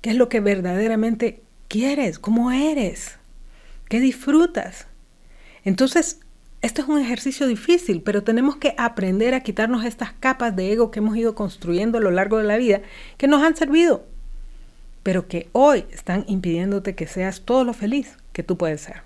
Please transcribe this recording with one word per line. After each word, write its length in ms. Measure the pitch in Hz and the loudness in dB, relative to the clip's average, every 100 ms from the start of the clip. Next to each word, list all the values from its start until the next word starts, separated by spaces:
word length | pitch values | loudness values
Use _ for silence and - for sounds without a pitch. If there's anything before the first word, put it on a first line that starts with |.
¿Qué 80 | 233 | 0
es 60 | 233 | 2
lo 120 | 240 | 2
que 120 | 233 | 2
verdaderamente 1000 | 202 196 180 180 220 220 226 220 233 - _ _ - | 2 0 0 0 0 0 0 0 -2 -4 _ _ -6
quieres? 500 | 214 262 285 233 160 | -2 0 0 -2 -4
¿Cómo 320 | - 226 240 | 0 0 2
eres? 680 | 254 302 294 196 - - - _ - - - - - - | 2 0 0 -2 -6 -14 -18 _ -20 -20 -20 -20 -20 -4
¿Qué 120 | 226 | 2
disfrutas? 880 | 262 254 - 302 349 339 185 - - - _ _ - - - - | 2 0 2 4 4 0 -8 -14 -20 -20 _ _ -20 -20 -20 -8
Entonces, 580 | 196 185 262 339 320 - - - - - | -4 2 2 2 -2 -8 -20 -20 -20 -6
esto 200 | 233 - | -4 -4
es 60 | 269 | 0
un 100 | 302 | 0
ejercicio 480 | 247 247 269 262 269 | 0 -2 -4 -2 -2
difícil, 560 | 214 - 349 - 175 | 0 2 2 2 -2
pero 200 | - 202 | 0 -2
tenemos 340 | 202 226 269 277 | 2 2 2 0
que 180 | 285 - | -2 0
aprender 560 | 233 233 185 185 233 | -4 -2 -2 0 2
a 60 | 262 | 0
quitarnos 440 | 254 202 220 247 | -2 -2 -2 0
estas 280 | 233 - 226 | -4 -6 -10
capas 440 | - 269 262 240 190 | -2 -2 0 -2 -2
de 160 | 185 | -2
ego 180 | 220 220 | 0 0
que 100 | 220 | 0
hemos 160 | 214 220 | -2 0
ido 180 | 226 | -2
construyendo 640 | 220 202 - 170 175 214 226 | -2 -8 -6 -2 0 0 0
a 20 | |
lo 100 | 202 | 2
largo 280 | 180 202 220 | 2 2 0
de 60 | |
la 120 | 208 220 | 2 2
vida, 240 | 247 196 - - - - | 2 2 0 -18 -20 0
que 100 | 277 | 4
nos 140 | 285 | 6
han 140 | 320 320 | 4 2
servido, 500 | 302 311 339 262 - - - - - - - - - - | 4 4 6 4 -2 -14 -12 -12 -14 -16 -20 -20 -20 -6
pero 260 | - 185 175 | -2 -2 -2
que 220 | 170 - | -8 -6
hoy 320 | 233 285 247 - | 4 4 4 0
están 340 | - - 185 208 | -14 -4 -4 -2
impidiéndote 680 | 190 180 165 190 202 196 | -2 -2 -2 -2 -2 -4
que 120 | 185 160 | -8 -8
seas 360 | - 190 185 | -4 -6 -6
todo 220 | - 254 | 0 0
lo 100 | 247 | 0
feliz 420 | 226 208 277 - - - | -2 -2 -2 -4 -14 -14
que 100 | - | -10
tú 140 | - 180 | -6 -2
puedes 240 | 165 151 | -2 -4
ser. 220 | - - | -10 -18